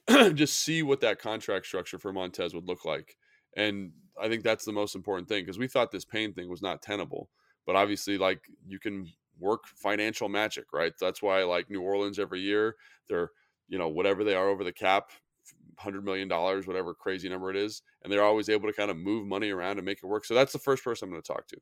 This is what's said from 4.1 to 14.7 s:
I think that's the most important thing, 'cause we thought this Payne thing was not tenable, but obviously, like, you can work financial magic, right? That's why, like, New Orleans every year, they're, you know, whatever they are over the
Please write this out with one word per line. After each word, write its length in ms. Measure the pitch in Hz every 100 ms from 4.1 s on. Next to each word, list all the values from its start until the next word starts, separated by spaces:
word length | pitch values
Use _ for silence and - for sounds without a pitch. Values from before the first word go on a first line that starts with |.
| -
I 60 | 110
think 160 | 113
that's 220 | 113 110 -
the 80 |
most 220 | 104 104 98
important 340 | 95 92 87
thing, 160 | 104 90
'cause 120 | 92
we 100 | 127
thought 240 | 131 117
this 140 | 95 -
Payne 280 | 110 107
thing 160 | 92 87
was 120 | 87
not 200 | 95 78
tenable, 460 | - 101 82 - - _ _ _ -
but 120 | 95
obviously, 400 | 101 101 - 98
like, 240 | 95 95 - - -
you 120 | 95
can 280 | 107 98 87 - _ 80
work 260 | 92 113 -
financial 640 | - 101 104 107 110 104
magic, 360 | 101 107 - -
right? 220 | 73 82 -
That's 220 | 92 -
why, 220 | 104 95
like, 260 | 92 87 87
New 120 | 101
Orleans 380 | 90 101 101 101
every 220 | 95 92
year, 340 | 98 104 110 110 - _ -
they're, 240 | 90 85 - _ _ _
you 80 | 92
know, 100 | 82
whatever 360 | 78 98 98
they 120 | 107 92
are 140 | 95
over 140 | 98
the 100 | 92